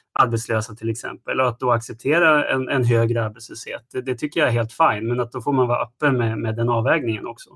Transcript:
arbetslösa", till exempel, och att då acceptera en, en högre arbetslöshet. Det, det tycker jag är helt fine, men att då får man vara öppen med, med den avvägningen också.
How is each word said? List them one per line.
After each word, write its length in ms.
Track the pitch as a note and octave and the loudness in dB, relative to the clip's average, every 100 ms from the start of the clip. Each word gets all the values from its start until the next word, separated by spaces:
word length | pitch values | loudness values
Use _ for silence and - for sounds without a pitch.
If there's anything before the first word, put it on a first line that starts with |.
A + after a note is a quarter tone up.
| _ | _
arbetslösa", 640 | - A#2+ A2+ - A2 A2 | -2 0 0 0 -2 -2
till 160 | A2 A2+ | -6 -6
exempel, 500 | A2+ A#2 A#2 - B2+ | -6 -8 -10 -4 0
och 80 | B2+ | 0
att 120 | A#2 | 0
då 120 | B2+ | 0
acceptera 800 | A#2 - A#2 C3+ D#3+ E3 D3+ - | 0 -2 -6 0 2 4 4 2
en, 180 | C3 C3 | -2 0
en 160 | C#3 | 0
högre 400 | A#2 A#2 A2+ A#2 | 4 4 4 0
arbetslöshet. 580 | A2 A2 - A2 A#2 G#2+ _ | -2 -6 -14 -14 -10 -12 _
Det, 80 | B2+ | -6
det 140 | B2+ | -4
tycker 260 | B2 D3 E3+ | -4 -2 0
jag 80 | C#3+ | 2
är 40 | |
helt 200 | A#2 A2+ | 2 -2
fine, 340 | - D#3 G#2+ A2+ | 2 2 2 -2
men 120 | B2 | -2
att 120 | A#2 | -4
då 80 | C3 | -4
får 120 | B2+ | -2
man 160 | C3+ B2 | 2 2
vara 140 | A#2+ | 0
öppen 340 | A#2+ - D3 B2+ | -4 0 0 2
med, 220 | A2+ A2+ | 0 -2
med 180 | A2+ A2 | -4 -2
den 120 | A#2+ | 0
avvägningen 580 | A#2 A#2 D#3+ A#2+ G#2+ B2 | 2 2 2 0 -4 -6
också. 240 | A#2 - | -12 -18